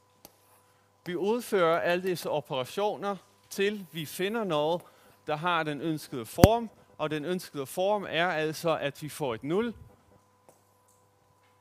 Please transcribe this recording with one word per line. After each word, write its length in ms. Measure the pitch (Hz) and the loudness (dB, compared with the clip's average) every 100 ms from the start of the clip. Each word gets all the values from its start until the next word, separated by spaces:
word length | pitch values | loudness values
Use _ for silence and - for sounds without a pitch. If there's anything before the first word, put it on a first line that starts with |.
| _ _ - _ _ - _ _ _ _ - | _ _ -20 _ _ -20 _ _ _ _ -8
Vi 100 | 175 | -2
udfører 640 | 190 240 - 202 165 165 | 0 0 2 4 4 4
alle 280 | 165 180 185 | 2 0 0
disse 220 | 175 - | -4 -2
operationer, 880 | 151 - 135 123 - 208 139 196 190 - _ _ | -4 -2 -4 -4 -2 -2 -2 -6 -6 -10 _ _
til 360 | - 196 208 175 | -2 -2 -2 -8
vi 120 | 165 | -8
finder 400 | 147 - 190 233 | -8 -4 -2 -2
noget, 360 | 202 151 151 175 - - - - - | 0 2 2 0 -4 -20 -20 -14 -6
der 100 | 151 | -2
har 260 | 175 170 | 0 2
den 180 | 156 143 | 0 -2
ønskede 460 | 160 156 - 135 110 | -2 -4 -6 -8 -6
form, 440 | - 196 233 226 - - - | 8 8 8 -2 -12 -20 -6
og 120 | 151 | -4
den 140 | 151 | -2
ønskede 420 | 147 185 - 147 131 | -2 -4 -6 -8 -6
form 400 | - 190 208 165 | 0 2 0 0
er 200 | 156 180 | 0 2
altså, 500 | 156 156 151 165 151 | 0 -2 0 0 0
at 240 | 139 - | -2 -6
vi 60 | 147 | -10
får 260 | - 143 | -6 -4
et 100 | 113 | -4
nul. 300 | 139 185 240 220 - - _ - _ _ - - _ _ _ _ _ _ _ _ _ _ | -2 0 -2 -6 -16 -20 _ -20 _ _ -20 -20 _ _ _ _ _ _ _ _ _ _